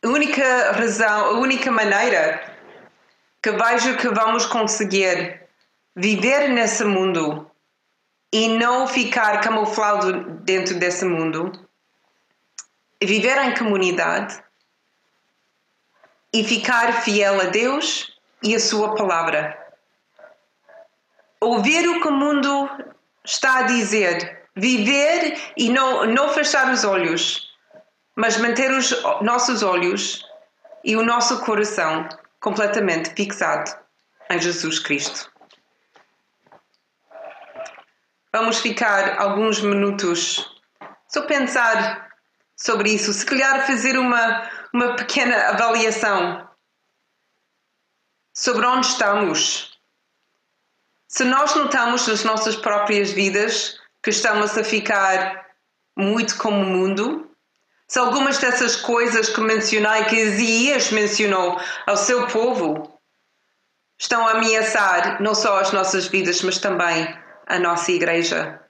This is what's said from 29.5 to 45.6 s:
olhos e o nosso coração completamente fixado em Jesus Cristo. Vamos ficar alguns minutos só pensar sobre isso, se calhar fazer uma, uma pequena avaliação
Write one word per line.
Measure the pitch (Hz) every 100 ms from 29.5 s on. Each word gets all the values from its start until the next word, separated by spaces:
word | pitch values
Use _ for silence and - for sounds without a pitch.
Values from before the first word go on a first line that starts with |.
| 233
olhos | 202 180 175 202 - - - - _ _ - -
e | - 220
o |
nosso | 233 240 240 247
coração | - 208 208 - 160 160 165 - _ _
completamente | - - 208 208 196 165 165
fixado | - 202 196 170 151 - - _ _ _ _ -
em | 175
Jesus | 170 170 160 160
Cristo. | - 143 - - - _ - - _ _ _ _ _ _ _ _ _ - _ _ _ _ _ - - - - - - - - _ _ _ _
Vamos | 220 226 226
ficar | 240 - 233 196 196 190
alguns | 202 202 220 202
minutos | 202 202 202 196 185 170 - - - - _ _ - - _
só | -
pensar | - 285 247 262 233 220 214 - - - _ _ _ -
sobre | - 226 208
isso, | 214 208
se | 202
calhar | - 269 269 277 277
fazer | 254 240 262
uma, | 254 240 226 226 - - -
uma | 240 240 240
pequena | 240 269 247 226 202
avaliação | 202